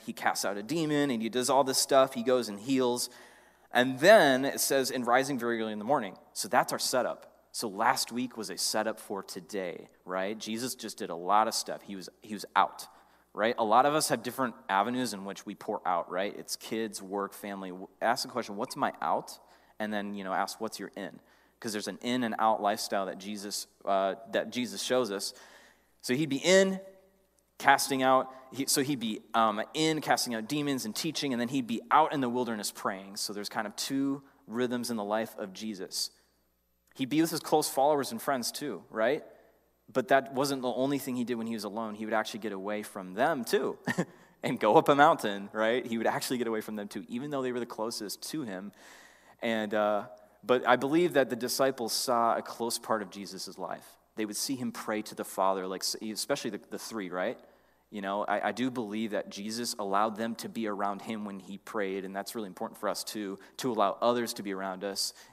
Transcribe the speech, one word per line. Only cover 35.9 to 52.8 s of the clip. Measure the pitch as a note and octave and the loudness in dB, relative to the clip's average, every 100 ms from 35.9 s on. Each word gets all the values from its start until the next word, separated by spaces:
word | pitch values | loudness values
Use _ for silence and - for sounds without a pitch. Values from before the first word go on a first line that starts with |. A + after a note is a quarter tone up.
| - - - _ _ _ _ _ _ _ - | -6 -6 -8 _ _ _ _ _ _ _ -8
He'd | C3 | 0
be | D3 | 2
with | D#3+ | 2
his | D#3+ | 0
close | - D#3 D3 | 2 2 2
followers | - C#3 D3 B2 | 2 4 2 0
and | A2+ | -4
friends | - C3+ A#2 | -2 -2 -4
too, | - D3 F2+ - | -6 -8 -8 -8
right? | G#2+ A2+ D#3 - - _ _ _ _ - | 0 0 0 -4 -20 _ _ _ _ -4
But | C3 A#2+ | -4 4
that | C3+ B2+ | 4 4
wasn't | B2 C#3+ C#3 | 0 0 0
the | B2 | -2
only | A2+ C3+ C#3+ | 0 0 0
thing | C3 B2 | -2 -4
he | |
did | A#2 | -2
when | A#2+ A2+ | -2 -4
he | |
was | A2 | -6
alone. | G2+ G#2 A2+ | -6 -6 -6
He | G#2 | -6
would | G#2+ | 0
actually | A2 G#2+ A2 | 0 0 -4
get | G#2+ | -6
away | G2 G2 G#2+ | -6 -4 -6
from | G#2+ G#2+ F#2 | -6 -10 -8
them | F#2 C#3+ D3+ | 0 0 0
too | - G3+ D#3+ - - D#3+ | 0 0 0 -4 -4 -2
<laughs> | - - - _ | -4 -8 -20 _
and | B2 A#2+ | -4 2
go | G#2+ B2 | 8 8
up | D3 | 8
a | |
mountain, | C#3+ D3+ D3+ A2 G2+ G2+ | 8 8 8 0 -4 -6
right? | A2 A2 B2 A#2+ | 0 2 2 0
He | A#2 | 0
would | A2 | 0
actually | C#3 - B2+ | 0 -2 -2
get | A2+ | -2
away | A2 | -2
from | G#2+ G#2+ | -4 -8
them | G#2 | -8
too, | A2 D#2+ | -10 -8
even | A#2+ D3 | -8 -4
though | C#3+ | -4
they | B2+ | -2
were | B2 | -4
the | A#2 | -6
closest | - A2 A#2 G2+ - - | -4 -4 -4 -8 -8 -8
to | D#3 | -6
him. | A#2+ F#2 G2+ - - - - - - _ | -6 -8 -10 -16 -20 -20 -20 -20 -20 _
And, | A#2 A2 G#2+ | -2 0 0
uh, | G#2+ G#2 G#2 - - - _ | 2 4 2 -2 -14 -20 _
but | G#2+ B2+ A#2+ | 2 4 6
I | B2+ | 4
believe | C3+ D#3+ F3 | 6 4 6
that | C#3 B2 | 4 4
the | A#2+ | 0
disciples | A#2+ - C3+ C3+ A2 | -2 2 2 2 -2
saw | - - A#2+ A2+ G#2+ | -2 2 4 4 2
a | |
close | - - A#2 | -2 -6 -4
part | - | -4